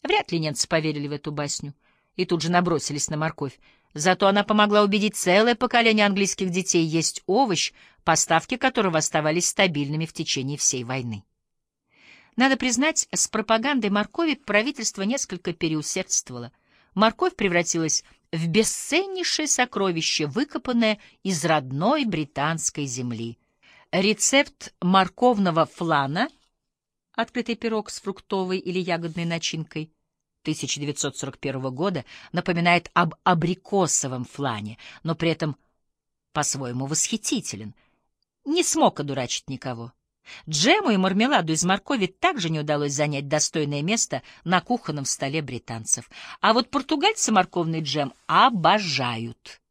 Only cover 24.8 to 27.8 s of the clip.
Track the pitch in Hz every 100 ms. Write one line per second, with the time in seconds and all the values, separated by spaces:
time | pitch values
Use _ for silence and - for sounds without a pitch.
24.8 | 180 190 185 - 247 220 185 160 147 -
25.8 | 170 151 135 160 285 _ _ _ _ _
26.8 | _ _ _ - 233 240 233 226 233 220